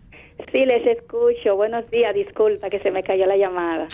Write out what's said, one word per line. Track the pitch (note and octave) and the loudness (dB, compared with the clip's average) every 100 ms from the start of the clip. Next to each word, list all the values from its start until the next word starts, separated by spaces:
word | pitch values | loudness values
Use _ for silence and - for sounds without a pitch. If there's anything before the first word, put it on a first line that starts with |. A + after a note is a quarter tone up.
| - - - - - | -20 -20 -20 -18 -4
Sí, | B3+ | 0
les | C4 A#3 A#3 | 2 2 2
escucho. | A#3 - A#3 A#3+ A#3+ A3+ G3 | 0 -2 0 2 2 0 0
Buenos | G#3+ A#3 A3+ | 0 -2 -4
días. | A#3 A3+ | 0 0
Disculpa | G3+ G3 - G#3+ G3+ G3+ | 0 -4 0 0 0 -4
que | G3 | -4
se | G3+ | -2
me | F#3+ | -4
cayó | F#3 F#3+ F#3+ | -2 0 2
la | G3 | 2
llamada. | G3 F3+ E3+ D#3+ D#3+ | 0 -2 -4 -4 -6